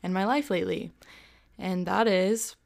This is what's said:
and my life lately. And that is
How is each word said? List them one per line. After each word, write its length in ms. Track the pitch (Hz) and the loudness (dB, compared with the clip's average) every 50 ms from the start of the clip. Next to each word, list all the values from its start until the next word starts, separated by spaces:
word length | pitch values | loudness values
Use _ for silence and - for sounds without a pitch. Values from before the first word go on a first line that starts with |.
| - | -2
and 120 | 180 185 | -2 0
my 100 | 185 190 | 0 2
life 260 | 208 254 294 285 - | 2 2 0 0 0
lately. 400 | 196 180 - 185 - - - 165 - _ - - - - - - - - _ _ _ - | 0 -2 0 0 -2 -4 -6 -10 -14 _ -20 -20 -20 -20 -20 -20 -20 -20 _ _ _ -10
And 280 | - 185 185 180 180 | -6 -4 -4 -2 -2
that 220 | 175 185 202 226 226 | -2 0 2 2 4
is 480 | 202 185 185 190 220 233 - - - _ _ | 4 4 4 2 2 0 -2 -8 -10 _ _